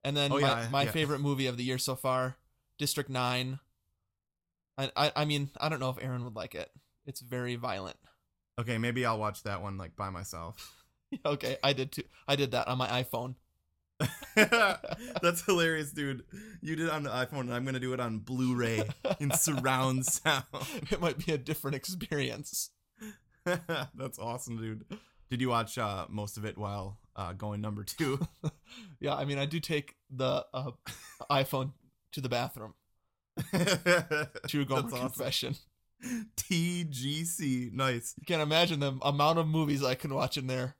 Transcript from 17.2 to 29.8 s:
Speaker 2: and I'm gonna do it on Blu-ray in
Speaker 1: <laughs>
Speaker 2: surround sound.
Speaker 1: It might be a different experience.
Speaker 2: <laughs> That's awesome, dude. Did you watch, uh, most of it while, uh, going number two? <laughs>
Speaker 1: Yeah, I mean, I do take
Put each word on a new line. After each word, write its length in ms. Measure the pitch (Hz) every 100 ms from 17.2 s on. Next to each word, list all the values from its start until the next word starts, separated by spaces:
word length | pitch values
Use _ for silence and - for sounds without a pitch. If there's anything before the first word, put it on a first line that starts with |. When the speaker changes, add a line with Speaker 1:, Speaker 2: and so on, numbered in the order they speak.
| 123 147
Speaker 2:
and 120 | 123
I'm 120 | 123 131
gonna 140 | 131
do 120 | 127
it 80 | 127
on 200 | 120 110
Blu-ray 680 | 101 127 127 123 117 113 110 - - 185
in 100 | 143
Speaker 1:
<laughs> 40 |
Speaker 2:
surround 720 | 160 - 139 131 131 131 131 127
sound. 380 | - 156 139 - - - 262 143
Speaker 1:
It 120 | 202
might 220 | 170 135
be 80 | 175
a 40 | 151
different 380 | 127 151 - 135
experience. 960 | - 185 - 147 131 117 143 - - _ _ _ 220
Speaker 2:
<laughs> 300 | - _ _
That's 720 | - 175 170 160 123 120 135 -
awesome, 380 | 117 123 - 113
dude. 300 | 113 110 - 214 - _ -
Did 140 | 123
you 80 | 127
watch, 260 | 117 110 -
uh, 300 | 110 95 85
most 300 | 104 101 -
of 80 | 107
it 100 | 95
while, 420 | 104 101 95 101 _
uh, 200 | - 90
going 260 | 92 104 104
number 240 | 107 104
two? 340 | 98 - 147 139 170 _
<laughs> 80 | 151 - _ - 208 139
Speaker 1:
Yeah, 160 | 143
I 120 | 139 139
mean, 100 | 139
I 80 |
do 160 | 143 165
take 360 | - 156